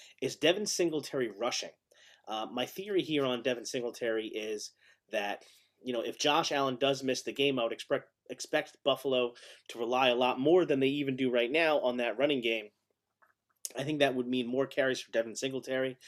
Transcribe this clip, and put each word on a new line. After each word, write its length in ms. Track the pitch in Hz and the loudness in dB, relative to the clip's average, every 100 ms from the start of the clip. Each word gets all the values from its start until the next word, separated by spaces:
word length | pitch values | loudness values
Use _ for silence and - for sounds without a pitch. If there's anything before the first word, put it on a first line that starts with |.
| - _ | -20 _
is 140 | 135 - | -6 2
Devin 300 | 151 185 208 | 2 2 -2
Singletary 640 | - 175 156 - 139 117 | 0 0 0 -4 -4 -4
rushing. 400 | 98 117 - 90 - _ _ - _ - | -2 -4 -4 -8 -14 _ _ -20 _ -8
Uh, 200 | 110 110 | -8 -6
my 140 | 123 127 | -4 -4
theory 360 | - 202 190 | -6 -2 -2
here 240 | 147 147 135 | 0 0 0
on 180 | 123 | 0
Devin 220 | 127 120 107 | -2 -4 -4
Singletary 640 | 131 117 107 117 110 110 | -4 -6 -4 -2 -2 -4
is 440 | 107 107 107 - _ _ _ _ | -8 -6 -8 -10 _ _ _ _
that, 320 | 107 101 - - - _ _ | -4 -4 -6 -12 -20 _ _
you 100 | 127 | -6
know, 80 | 120 | -4
if 160 | 117 117 | -4 -2
Josh 340 | 147 151 160 | 2 2 2
Allen 260 | 147 135 127 | 0 0 2
does 240 | 139 135 | 0 2
miss 200 | 131 123 | 0 -2
the 100 | - | -4
game, 260 | 110 143 131 | 0 0 2
I 40 | |
would 80 | 117 | -2
expect, 380 | 113 - 131 - _ - | -4 -4 -4 -4 _ -14
expect 480 | - - 151 147 - | -12 -2 -2 -2 -2
Buffalo 500 | - 131 139 127 120 123 - - - | 0 0 2 2 0 -4 -20 -20 -18
to 100 | 113 | -6
rely 300 | 117 127 131 | 0 4 4
a 60 | 120 | 6
lot 240 | 127 127 | 2 4
more 260 | 143 180 160 | 6 6 6
than 140 | 139 | 2
they 80 | 135 | 2
even 280 | 143 139 131 | 2 -2 0
do 160 | 131 | 2
right 200 | 120 120 | 2 2
now 280 | 156 165 143 | 4 4 4
on 180 | 123 123 | 2 0
that 200 | 120 110 | -2 2
running 240 | 147 139 | 2 2
game. 240 | 117 113 107 _ _ _ _ _ _ _ _ _ - - | 0 -2 -6 _ _ _ _ _ _ _ _ _ -10 -6
I 60 | |
think 160 | 139 151 | -4 2
that 160 | 139 127 | 2 2
would 120 | 123 | -2
mean 200 | 127 120 | -2 0
more 180 | 127 131 | -2 -2
carries 340 | - 131 131 | 0 0 -2
for 120 | - | -2
Devin 240 | 117 113 104 | -2 -2 -6
Singletary. 600 | 135 131 120 131 131 127 | -6 -6 -4 -4 -4 -6